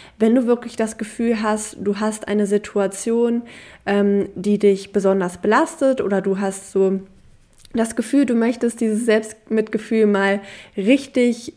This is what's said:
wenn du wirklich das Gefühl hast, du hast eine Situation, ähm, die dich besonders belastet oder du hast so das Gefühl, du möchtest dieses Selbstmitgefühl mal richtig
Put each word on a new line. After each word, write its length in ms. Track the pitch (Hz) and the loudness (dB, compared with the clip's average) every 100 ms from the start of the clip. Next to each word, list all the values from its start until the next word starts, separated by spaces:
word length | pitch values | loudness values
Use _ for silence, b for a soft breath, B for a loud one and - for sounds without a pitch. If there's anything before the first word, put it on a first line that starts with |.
| B - | B -2
wenn 160 | 220 247 | 2 4
du 120 | 233 | 2
wirklich 280 | 240 233 - | 0 -2 -6
das 220 | 220 220 | -6 -6
Gefühl 440 | 214 - 233 226 | -10 -4 -2 0
hast, 360 | 214 220 220 - | 0 -2 -4 -6
du 200 | 190 202 | -4 -2
hast 280 | 214 214 - | -4 -4 -4
eine 180 | 208 202 | -2 0
Situation, 1000 | 208 - 202 196 196 - 233 233 233 233 B B B - | 0 -2 -2 -2 -4 -2 0 0 0 -4 B B B -2
ähm, 420 | 202 202 202 190 - | 2 2 2 0 -4
die 240 | 190 208 | -2 2
dich 320 | 208 196 - | 4 2 -2
besonders 460 | 208 190 196 180 180 | 0 2 2 0 -2
belastet 640 | 208 226 320 - 269 262 | 2 2 2 0 0 0
oder 200 | - 196 | 0 -2
du 180 | 196 196 | -2 -2
hast 340 | 196 190 - | -4 -6 -6
so 260 | 190 190 190 190 - - - _ _ - 233 | 0 0 0 -6 -20 -20 -20 _ _ -6 -2
das 200 | 226 226 | -2 -2
Gefühl, 300 | 226 277 254 | 0 2 2
du 100 | 233 | 2
möchtest 460 | 226 233 233 - | 0 0 -2 -2
dieses 240 | 226 214 240 | -2 0 2
Selbstmitgefühl 1000 | 214 214 - - 220 220 214 - 220 214 | 2 0 -12 -2 -2 0 -4 -2 2 4
mal 340 | 196 196 202 202 B B - | 4 2 0 -4 B B -4
richtig 760 | 196 269 - 254 240 233 - | 2 2 2 0 2 0 -8